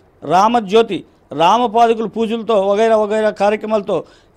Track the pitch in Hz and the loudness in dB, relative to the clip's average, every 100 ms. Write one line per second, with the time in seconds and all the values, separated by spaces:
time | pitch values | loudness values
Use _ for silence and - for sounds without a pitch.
0 | _ _ - 180 214 240 190 220 226 170 | _ _ -2 2 2 0 2 0 0 -4
1 | - _ _ 139 170 226 247 226 233 226 | -10 _ _ 0 2 2 2 2 2 2
2 | 214 214 220 226 208 214 196 202 226 220 | -4 -4 -4 -4 -2 0 0 0 2 2
3 | 208 220 214 208 202 214 214 220 208 165 | 0 -2 -2 0 -2 -2 -2 -4 -2 -6
4 | - _ _ | -6 _ _